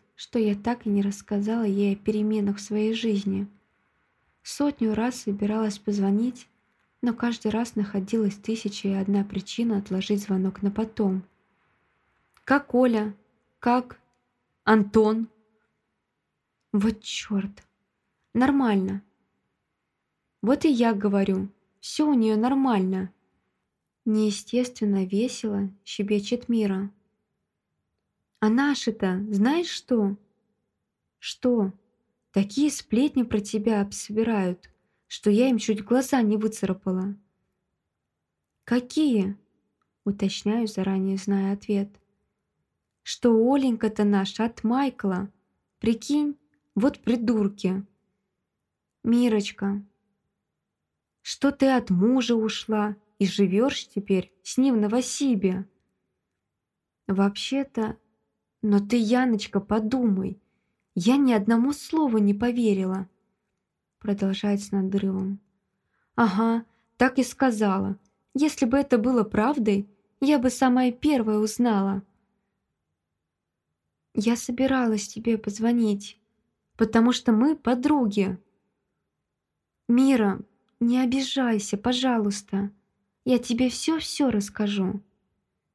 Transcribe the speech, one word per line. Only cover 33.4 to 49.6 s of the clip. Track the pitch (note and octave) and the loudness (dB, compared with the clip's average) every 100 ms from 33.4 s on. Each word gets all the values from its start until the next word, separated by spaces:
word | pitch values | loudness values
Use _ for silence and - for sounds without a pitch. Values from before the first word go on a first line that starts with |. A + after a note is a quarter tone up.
тебя | G#3 A3 A3+ G#3+ | -2 -2 0 0
обсобирают, | G3+ - - G#3+ A3+ G#3+ F3+ F3+ - _ _ _ - | -2 -6 -6 -2 0 0 -2 -4 -12 _ _ _ -18
что | - G#3 | -4 2
я | G#3 C4 | 4 4
им | A3+ | 2
чуть | A3 G#3 | 0 -4
глаза | - B3+ C4 C4 | 0 0 2 0
не | G#3+ G#3+ | 2 0
выцарапала». | A3 A3 F#3+ F#3+ F#3+ F#3 G3 G3+ _ _ _ _ _ _ _ _ _ _ _ _ _ _ | -2 -4 -4 -4 -4 -4 -4 -10 _ _ _ _ _ _ _ _ _ _ _ _ _ _
«Какие?» | - A#3+ B3 D#4 D4+ A3 F#3+ G3+ _ _ _ _ _ _ | -2 -2 -2 0 2 2 0 -4 _ _ _ _ _ _
уточняю, | G3+ G3+ G3 - G#3 A3+ G#3+ | -6 -2 -2 -2 -2 0 -2
заранее | F#3+ F#3+ F#3+ F#3+ F#3+ | -2 -2 0 -2 -2
зная | G3 G3 G3 | -2 0 0
ответ. | G3+ - G3+ G3+ _ _ _ _ _ _ _ _ _ _ _ | -4 -2 -2 -2 _ _ _ _ _ _ _ _ _ _ _
«Что | - - A#3+ | -14 0 4
Оленька-то | A3 A#3 C#4 C4 A3 G#3+ G#3+ | 4 4 4 2 0 -2 0
наша | G#3 G3+ G3 - A3+ | 2 2 0 -4 -6
от | - | -2
Майкла. | A3 B3+ C#4 - G3 F#3 G3 _ _ _ _ - | -2 0 -2 -2 -4 -4 -6 _ _ _ _ -4
Прикинь, | A3+ A3+ - D4 D4 C#4+ _ _ _ | -2 -2 -2 -2 -2 -6 _ _ _
вот | G3 C4+ - | 0 0 0
придурки». | G#3+ A#3+ A3+ A3 G3+ G3+ F#3 F#3+ G3+ _ _ _ _ _ _ _ _ _ _ _ | -2 -2 0 0 0 -2 -4 -4 -8 _ _ _ _ _ _ _ _ _ _ _
«Мирочка, | A#3 A#3+ B3 G#3+ G3+ - | 0 2 4 2 -2 -6